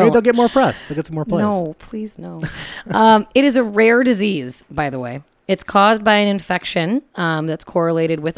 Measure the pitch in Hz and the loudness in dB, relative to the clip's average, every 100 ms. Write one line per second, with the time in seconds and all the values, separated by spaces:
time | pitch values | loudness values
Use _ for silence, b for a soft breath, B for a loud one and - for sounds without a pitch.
0 | 226 240 226 233 240 269 226 - - 151 | 4 4 2 2 2 2 0 0 -6 -8
1 | 156 156 156 175 208 196 160 156 - 220 | -6 -6 -4 -2 0 -2 -4 -10 -14 -12
2 | 214 - 175 165 160 B B B B 214 | -12 -12 -16 -10 -10 B B B B 2
3 | 220 214 - 262 285 247 226 202 226 240 | 4 4 4 2 2 2 0 2 4 4
4 | 254 208 208 175 127 - - 147 143 131 | 2 0 0 -2 -6 -12 -10 -6 -4 -4
5 | 123 135 - _ - 185 - 202 202 220 | -8 -10 -14 _ -4 -4 0 2 4 4
6 | 214 208 202 202 - 180 - 175 165 254 | 2 2 2 -2 -4 -6 -4 -4 -2 -2
7 | - - 170 160 160 156 - 180 165 165 | -6 -6 -4 -2 -4 -6 -6 -2 0 0
8 | 165 160 151 | 0 -2 -4